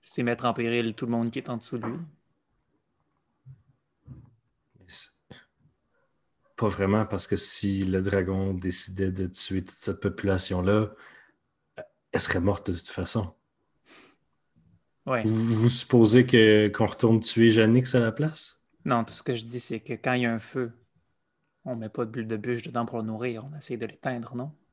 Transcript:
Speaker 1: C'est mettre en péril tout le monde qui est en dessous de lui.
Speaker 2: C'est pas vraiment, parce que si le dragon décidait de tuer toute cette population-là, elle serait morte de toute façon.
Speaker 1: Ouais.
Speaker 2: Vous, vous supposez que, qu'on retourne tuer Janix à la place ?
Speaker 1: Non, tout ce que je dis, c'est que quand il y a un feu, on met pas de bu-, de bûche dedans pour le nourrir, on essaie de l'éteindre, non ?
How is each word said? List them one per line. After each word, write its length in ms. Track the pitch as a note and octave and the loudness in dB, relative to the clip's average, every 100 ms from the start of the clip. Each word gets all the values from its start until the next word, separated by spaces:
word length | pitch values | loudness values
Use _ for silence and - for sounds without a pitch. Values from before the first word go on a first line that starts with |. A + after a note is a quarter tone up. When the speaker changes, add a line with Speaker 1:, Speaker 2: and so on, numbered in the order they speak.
Speaker 1:
C'est 220 | - - | -12 -4
mettre 220 | A#2+ A#2 B2 | -2 0 -2
en 80 | |
péril 420 | A2 A#2 A#2+ A2+ G#2+ | -2 -2 0 -2 -4
tout 100 | A#2 | -4
le 60 | |
monde 200 | A#2 A#2 | -2 -2
qui 80 | C3+ | -6
est 100 | - | -8
en 80 | A#2+ | -10
dessous 200 | - B2+ | -8 -8
de 80 | A2+ | -8
lui. 100 | C#3 E3 _ _ _ _ _ _ _ _ _ _ _ _ _ C3 C3 _ _ _ _ - - - _ _ _ _ _ _ | -10 -12 _ _ _ _ _ _ _ _ _ _ _ _ _ -20 -20 _ _ _ _ -20 -20 -20 _ _ _ _ _ _
Speaker 2:
C'est 220 | - - _ _ - _ _ _ _ _ _ _ _ _ _ _ - | -8 -8 _ _ -20 _ _ _ _ _ _ _ _ _ _ _ -4
pas 120 | A2 | -2
vraiment, 380 | F2+ G2 G#2 G#2+ | 0 2 2 0
parce 220 | G2 - | -4 -2
que 80 | F#2+ | 0
si 480 | - - G2 G2 | 2 2 0 -2
le 180 | F#2+ F#2+ | 0 -2
dragon 520 | F#2+ G2 F#2 F#2+ G2 | 0 0 0 -2 -2
décidait 580 | F#2 F#2 F2+ - F#2 F#2+ | -4 -4 -4 -6 -4 -4
de 160 | F#2 F#2 | -2 -6
tuer 360 | - - F#2+ | -6 -4 -4
toute 120 | F2+ - | -6 -10
cette 220 | - F#2+ | -8 -4
population-là, 920 | G2+ F2+ G2 F#2+ - F#2 F2+ G#2+ G#2+ - - - _ _ _ _ _ - - _ _ | -4 -2 -2 0 0 0 2 2 0 -6 -20 -20 _ _ _ _ _ -18 -18 _ _
elle 100 | - | -2
serait 180 | - - | 0 0
morte 320 | F2+ F#2+ - | 0 -2 -4
de 60 | E2+ | -8
toute 100 | - | -8
façon. 460 | - F2+ A#2+ F#2 - _ _ _ _ _ - - _ _ _ _ _ _ _ _ _ - | -8 -4 -4 -4 -10 _ _ _ _ _ -20 -20 _ _ _ _ _ _ _ _ _ -4
Speaker 1:
Ouais. 180 | B2+ | -2
Speaker 2:
Vous, 220 | A2 A2 A2+ | 0 0 0
vous 240 | A2+ A#2 | 2 2
supposez 560 | B2 - B2 A2 A#2+ B2+ | 2 4 6 8 8 8
que, 440 | A#2+ A2 G#2+ G#2+ | 8 8 8 4
qu'on 160 | G2+ G#2+ | 2 -2
retourne 340 | - A#2 A2+ | 2 2 4
tuer 300 | A2 - A2+ | 2 4 6
Janix 440 | A2 A2 A#2+ B2+ B2+ | 8 6 6 4 2
à 40 | |
la 120 | A#2 | 0
place ? 500 | A2 D#3 D#3 - - _ _ - | 0 -4 -4 -12 -14 _ _ -2
Speaker 1:
Non, 180 | A#2+ | -2
tout 100 | A2+ | -2
ce 100 | - | -8
que 120 | - A#2+ | -6 -6
je 100 | A2+ | -6
dis, 140 | A#2+ | -8
c'est 220 | - A#2 | -6 -8
que 120 | - | -8
quand 200 | A#2 - | -6 -2
il 80 | B2+ | 0
y 40 | A#2+ | 0
a 80 | |
un 60 | A2+ | -2
feu, 320 | - C#3 A#2+ A#2 _ _ _ _ _ _ _ _ - | -6 -8 -8 -10 _ _ _ _ _ _ _ _ -12
on 100 | A#2+ | -10
met 140 | A2 | -10
pas 160 | - A#2 | -8 -8
de 60 | |
bu-, 140 | A#2+ A2 | -6 -8
de 120 | A2 | -8
bûche 260 | A2 A#2+ | -6 -6
dedans 220 | - A#2+ A#2 | -6 -6 -6
pour 140 | A#2+ | -6
le 40 | A2 | -8
nourrir, 400 | A2 B2 A2+ C3+ | -6 -8 -8 -12
on 40 | D3+ | -14
essaie 200 | - A#2+ | -12 -10
de 80 | A2+ | -10
l'éteindre, 500 | - C3+ B2 A#2 A#2+ | -8 -8 -8 -10 -10
non ? 180 | C#3+ - _ | -10 -14 _